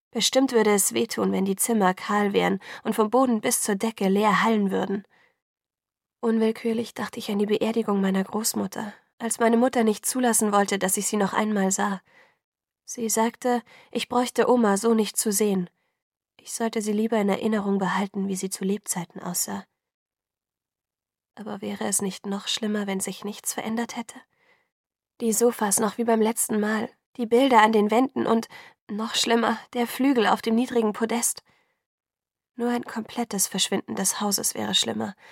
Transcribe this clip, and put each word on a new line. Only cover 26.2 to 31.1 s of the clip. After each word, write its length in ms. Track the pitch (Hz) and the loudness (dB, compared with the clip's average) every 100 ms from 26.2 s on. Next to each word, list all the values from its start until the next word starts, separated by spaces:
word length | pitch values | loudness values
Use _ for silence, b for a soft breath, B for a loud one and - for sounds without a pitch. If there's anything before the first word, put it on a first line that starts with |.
letzten 380 | 220 233 - 214 | 2 0 -2 0
Mal, 300 | 208 220 220 _ _ - | 0 -2 -4 _ _ -8
die 80 | 226 | 2
Bilder 360 | 233 269 233 | 4 6 6
an 100 | 214 | 6
den 200 | 220 208 | 6 4
Wänden 360 | 220 262 - 113 | 4 2 0 2
und, 220 | 226 - B B B - | 2 0 B B B -10
noch 240 | 208 226 - | -8 -4 -2
schlimmer, 420 | 233 233 220 220 - | 2 2 2 0 -4
der 140 | 247 233 | -4 -4
Flügel 400 | - 269 247 196 | 0 2 4 2
auf 140 | 214 | 2
dem 140 | 226 226 | 2 0
niedrigen 380 | 254 233 220 | 2 0 0
Podest. 500 | 202 226 | 0 -2